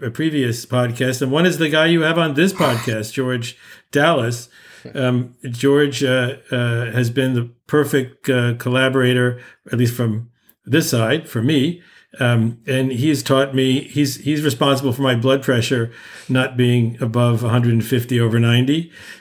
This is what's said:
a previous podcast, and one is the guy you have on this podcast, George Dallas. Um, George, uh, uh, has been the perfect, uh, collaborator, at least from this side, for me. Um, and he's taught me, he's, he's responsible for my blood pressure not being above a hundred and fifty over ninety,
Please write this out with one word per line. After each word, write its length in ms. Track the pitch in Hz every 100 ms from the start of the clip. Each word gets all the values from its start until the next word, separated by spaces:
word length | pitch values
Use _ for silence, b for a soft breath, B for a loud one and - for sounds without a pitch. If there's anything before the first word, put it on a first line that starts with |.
a 80 | 127
previous 540 | 117 160 151 120 117 -
podcast, 560 | 123 120 117 131 123
and 100 | 135
one 140 | 143 180
is 120 | 151
the 120 | 156
guy 180 | 156 160
you 140 | 170
have 160 | 156 165
on 140 | 160 139
this 180 | 190
podcast, 600 | 190 147 120 120 110 107
George 440 | - 127 123 117 B B B _
Dallas. 580 | 143 156 156 117 120 - B B B -
Um, 420 | - 127 123 123 - 135
George, 520 | 120 139 143 147 120
uh, 340 | 135 127 123 139 -
uh, 400 | 127 120 117 117
has 180 | 117 120
been 240 | 123 131
the 180 | 123 120 - -
perfect, 640 | 151 135 143 123 - -
uh, 240 | 127 120 117
collaborator, 840 | 127 123 131 131 123 127 123 123 B B -
at 60 | 120
least 160 | 120 120
from 340 | 120 107 117 b b _
this 260 | - 143 160
side, 380 | 117 113 151 160
for 140 | 120
me. 400 | 117 156 143 170 b b b -
Um, 400 | 123 117 113 117 -
and 240 | 131 131
he's 300 | 123 151 139
taught 300 | - 135 135
me, 280 | 131 131 131
he's, 360 | - 147 139 -
he's 260 | 139 151
responsible 500 | 151 120 143 131 139
for 80 | 120
my 140 | 135 123
blood 280 | 127 135
pressure 480 | 135 120 110 127 117 B B B -
not 260 | 131 135 123
being 420 | 123 123 117 117
above 420 | 123 117 120 117
a 60 | 117
hundred 240 | 120 120
and 120 | 117 107
fifty 340 | 127 117 120
over 200 | 117 117
ninety, 520 | 117 117 131 156 170 B B B